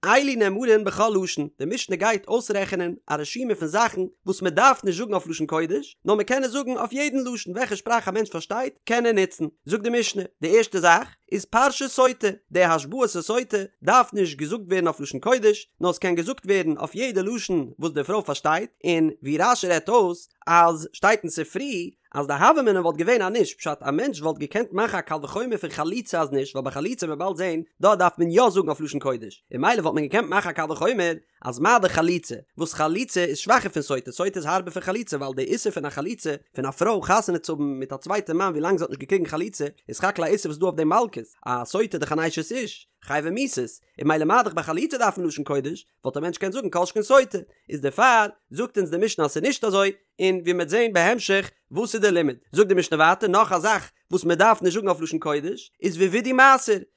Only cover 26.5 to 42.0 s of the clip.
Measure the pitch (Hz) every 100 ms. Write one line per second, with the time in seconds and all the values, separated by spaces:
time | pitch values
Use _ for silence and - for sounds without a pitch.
26.5 | 135 135 - 220 247 170 147 185 165 185
27.5 | 160 165 _ 185 202 180 - 170 170 247
28.5 | 185 175 147 156 143 135 123 107 - _
29.5 | 120 175 233 160 156 147 196 196 202 190
30.5 | 156 156 151 170 240 175 160 _ _ -
31.5 | 120 165 240 190 - 165 175 - 117 -
32.5 | - 160 - 156 175 254 185 175 143 -
33.5 | 240 196 160 139 135 127 - 185 190 147
34.5 | 185 180 180 180 208 233 143 135 131 131
35.5 | 226 214 - 147 139 156 226 160 143 _
36.5 | - 135 - 185 214 156 202 208 175 165
37.5 | 156 147 135 131 135 160 202 196 165 190
38.5 | 151 165 185 165 135 135 190 160 156 202
39.5 | - 143 - - - 185 196 165 202 180
40.5 | 151 185 156 156 185 240 - 113 _ -
41.5 | 123 120 190 214 165